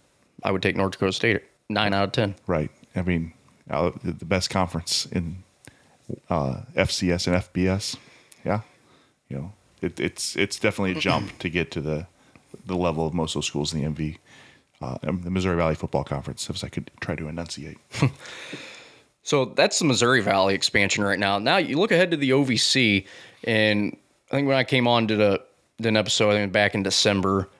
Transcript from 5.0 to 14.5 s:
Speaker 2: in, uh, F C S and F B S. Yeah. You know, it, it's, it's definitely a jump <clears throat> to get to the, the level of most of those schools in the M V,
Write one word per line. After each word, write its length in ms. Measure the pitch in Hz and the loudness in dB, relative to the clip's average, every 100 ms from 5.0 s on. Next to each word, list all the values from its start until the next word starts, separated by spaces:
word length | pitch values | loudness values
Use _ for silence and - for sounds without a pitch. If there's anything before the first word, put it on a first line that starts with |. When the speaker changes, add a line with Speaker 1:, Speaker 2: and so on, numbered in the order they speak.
| - | -2
Speaker 2:
in, 360 | 92 82 90 - _ - - _ _ - - - | -6 -6 -10 -16 _ -20 -20 _ _ -14 -12 -4
uh, 320 | 85 67 - - - | -2 -2 -4 -4 0
F 160 | 95 | 0
C 200 | - 92 | 0 0
S 140 | 87 90 | 0 0
and 80 | 90 | 0
F 160 | - | 0
B 140 | 90 92 | 0 0
S. 280 | 95 - - - - _ - 78 | 0 -4 -10 -16 -20 _ -8 -4
Yeah. 160 | 107 - _ _ _ _ _ _ | -4 -4 _ _ _ _ _ _
You 80 | 67 | -12
know, 160 | 85 - _ _ | -12 -16 _ _
it, 180 | 90 - | -8 -2
it's, 360 | 87 - - - | -4 -4 -6 -2
it's 240 | 98 - | -2 0
definitely 320 | 107 - 95 | -2 0 -2
a 100 | 85 | 0
jump 360 | 95 78 - - | 0 0 -2 -8
<clears throat> 20 | |
to 100 | 85 | -4
get 220 | 85 80 | -2 -2
to 100 | 85 | -4
the, 260 | 73 78 85 _ _ - _ - 92 | -4 -4 -6 _ _ -20 _ -16 -6
the 100 | 90 | -2
level 320 | 87 78 80 | 0 0 -2
of 60 | |
most 180 | 82 80 | -2 -4
of 80 | 76 | -4
those 80 | - | -4
schools 260 | 73 78 | -4 -4
in 60 | 80 | -4
the 60 | 76 | -4
M 100 | 76 | -4
V, 220 | 76 - _ - - | -6 -8 _ -20 -20